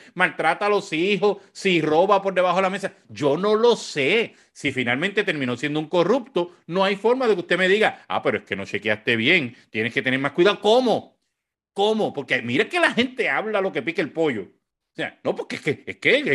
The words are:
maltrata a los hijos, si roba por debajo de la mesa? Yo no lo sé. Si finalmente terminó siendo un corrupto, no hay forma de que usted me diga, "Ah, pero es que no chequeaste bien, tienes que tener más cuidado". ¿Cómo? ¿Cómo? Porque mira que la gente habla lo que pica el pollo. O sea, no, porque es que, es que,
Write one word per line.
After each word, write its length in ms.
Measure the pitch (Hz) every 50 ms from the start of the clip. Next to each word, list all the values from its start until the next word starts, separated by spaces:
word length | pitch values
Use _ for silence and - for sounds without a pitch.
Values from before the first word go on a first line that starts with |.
| - - -
maltrata 540 | 175 180 165 - - 156 160 175 - 208
a 20 | 208
los 240 | 208 196 196 - 160
hijos, 440 | 156 180 202 202 170 196 208 185 - - _
si 300 | - - - 196 175 165
roba 400 | 151 156 151 165 190 202 202 190
por 140 | 190 190 185
debajo 220 | 180 180 180 170
de 40 | 190
la 80 | 196 185
mesa? 240 | 196 190 196 - - _ _ -
Yo 280 | 107 101 147 135 147
no 180 | 175 196 214 214
lo 200 | 214 233 240 220
sé. 600 | - - - - 147 131 151 202 233 196 - - _ _ _ _
Si 180 | - - 139
finalmente 520 | 123 127 120 120 123 139 175 202 196 220 190
terminó 340 | 185 160 147 131 123 123
siendo 220 | 117 151 143 147 156
un 100 | 156 147
corrupto, 680 | 185 175 165 180 247 277 220 - - 180 175 175 - _ _
no 160 | - 170 190 190
hay 120 | 202 202
forma 320 | 196 214 226 247 262 254
de 60 | 226 196
que 60 | 175
usted 160 | 170 - 180
me 100 | 170 185
diga, 380 | 185 202 214 202 151 - - -
"Ah, 140 | - 95 -
pero 160 | - 139 110
es 60 | 98 -
que 120 | - 101
no 100 | 95 98
chequeaste 500 | - - 101 104 107 107 107 - 123 117
bien, 400 | 113 113 147 185 175 131 117 - - - _
tienes 220 | - 110 110 117 -
que 80 | 139 110
tener 160 | 131 131 135
más 140 | 135 139 -
cuidado". 260 | 175 175 208 202 -
¿Cómo? 560 | - 208 226 254 262 220 170 123 - - _ _ _ _ _ _ _ _ _ _ _ _ -
¿Cómo? 400 | 196 202 214 220 214 180 - -
Porque 300 | 143 139 - 135 123 113
mira 260 | 120 120 170 - -
que 100 | 359 349
la 120 | 330 294
gente 380 | 220 226 254 254 - 254 190 151
habla 300 | 135 156 202 220 208 196
lo 100 | 190 185
que 100 | 147 156
pica 220 | 120 170 160 202 165
el 80 | 127
pollo. 320 | - 156 165 151 120 101 90
O 520 | - _ _ _ _ _ _ _ _ _
sea, 240 | - 139 - - _ -
no, 120 | 131 -
porque 200 | - - - 247
es 40 | -
que, 220 | - 151 127 - -
es 100 | 95 95
que, 200 | - - 156 233 294 285 170